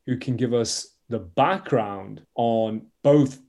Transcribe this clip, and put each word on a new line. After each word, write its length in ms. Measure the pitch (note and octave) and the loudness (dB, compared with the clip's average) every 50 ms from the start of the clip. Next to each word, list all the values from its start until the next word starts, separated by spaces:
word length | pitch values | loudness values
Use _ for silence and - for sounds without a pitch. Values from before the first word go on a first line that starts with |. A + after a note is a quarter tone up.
| _ | _
who 100 | B2+ B2+ | -8 -8
can 200 | B2+ - C3+ B2 | -6 -4 -4 -4
give 180 | A2+ B2+ A#2 A#2+ | -2 -2 0 0
us 420 | A#2+ A2+ A2 - - - - _ _ _ - | 0 -2 -2 -4 -8 -8 -12 _ _ _ -8
the 80 | A#2 G#2+ | -8 -8
background 1040 | F#2 F2 - - C3 E3 F#3+ G3 - - C#3+ A#2 G#2+ G2+ G2+ G2 F#2+ G2+ G#2 - - _ _ | -8 -4 0 0 2 2 0 -2 -4 -2 -2 -2 -2 -2 -6 -10 -12 -14 -16 -18 -18 _ _
on 520 | - A#2 A#2 A2+ A2+ A2 A2 A2 G#2+ - - _ _ - | -2 -2 0 0 0 0 -2 -4 -6 -10 -12 _ _ 4
both 360 | D3 C#3+ D3 C#3 C3 - - - | 6 6 6 6 4 0 -6 -18